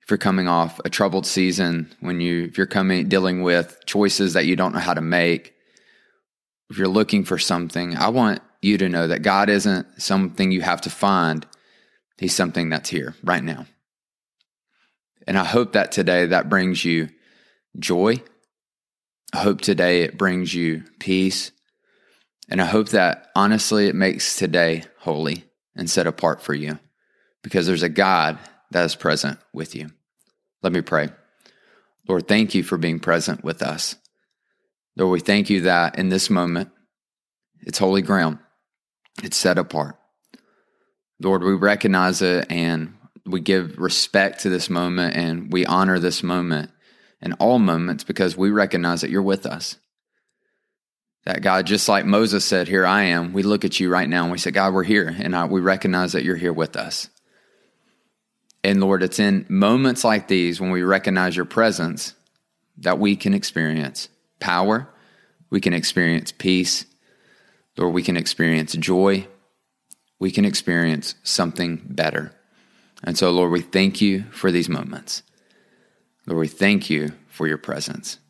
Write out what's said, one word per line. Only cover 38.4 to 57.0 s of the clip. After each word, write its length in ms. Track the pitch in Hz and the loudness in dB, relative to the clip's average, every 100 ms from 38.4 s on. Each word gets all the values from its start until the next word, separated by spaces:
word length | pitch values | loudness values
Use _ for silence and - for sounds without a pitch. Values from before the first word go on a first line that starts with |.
| _ _ _ _ _ _ _ - | _ _ _ _ _ _ _ -14
It's 140 | - - | -8 -2
set 220 | 92 90 | 0 0
apart. 380 | 85 78 73 - _ _ _ - _ _ _ _ _ _ _ _ | -2 -4 -8 -10 _ _ _ -20 _ _ _ _ _ _ _ _
Lord, 240 | 92 95 | 0 2
we 100 | 90 | 2
recognize 680 | 98 98 101 110 92 92 92 | 2 2 2 2 2 2 2
it 300 | 92 90 - | 2 0 -2
and 440 | 85 85 82 80 - - - | -2 -2 -2 -6 -14 -20 -20
we 160 | - 92 | -8 -6
give 380 | 80 95 85 - | 0 0 0 -6
respect 600 | 92 - - 101 98 - | -4 -2 0 2 2 0
to 100 | 98 | -2
this 180 | 90 - | -2 -2
moment 480 | 87 87 90 87 - | -2 -2 0 -2 -2
and 360 | 85 82 - | -4 -4 -2
we 120 | 92 | -2
honor 340 | 90 90 95 92 | 2 2 2 2
this 240 | 87 85 | 0 -2
moment 480 | 90 90 87 78 73 _ _ _ _ _ | -2 -2 -2 -4 -6 _ _ _ _ _
and 120 | - - | -10 0
all 220 | 110 123 | 2 4
moments 420 | 101 82 87 - | 4 2 -2 -6
because 340 | - 98 92 85 | -6 -2 -2 0
we 140 | 95 | 0
recognize 520 | 104 98 92 85 85 | 2 2 0 0 -2
that 80 | - | -2
you're 120 | 92 | -2
with 240 | 98 98 - | 0 -2 -4
us. 300 | 82 - - _ _ _ _ _ _ _ _ _ _ _ _ _ _ - | -8 -12 -14 _ _ _ _ _ _ _ _ _ _ _ _ _ _ -6
That 160 | 90 | -2
God, 240 | 98 92 90 | 2 2 2
just 220 | 101 - | 0 2
like 160 | 101 | 2
Moses 400 | 92 101 110 98 | 4 2 4 0
said, 240 | - 95 85 | 0 0 2
"Here 160 | 95 | 2
I 200 | 92 98 | 4 4
am," 280 | 98 87 87 | 4 2 0
we 120 | 92 | 0
look 200 | 98 104 | 2 2
at 160 | 101 - | 0 0
you 80 | 92 | 0
right 200 | 90 78 | 2 0
now 160 | 87 | 0
and 80 | 85 | -2
we 40 | 87 | -2
say, 140 | - | -2
"God, 240 | 98 98 | 0 2
we're 80 | 95 | 2
here," 320 | 90 107 82 85 | 2 2 0 -4
and 180 | 87 | -4
I, 120 | 90 85 | -2 0
we 140 | 95 | 0
recognize 500 | 90 95 101 90 90 | 2 0 0 0 0
that 100 | 87 | -2
you're 140 | 71 87 | -2 -2
here 160 | 87 | -2
with 240 | 80 80 - | -2 -4 -4
us. 320 | 52 - | -8 -8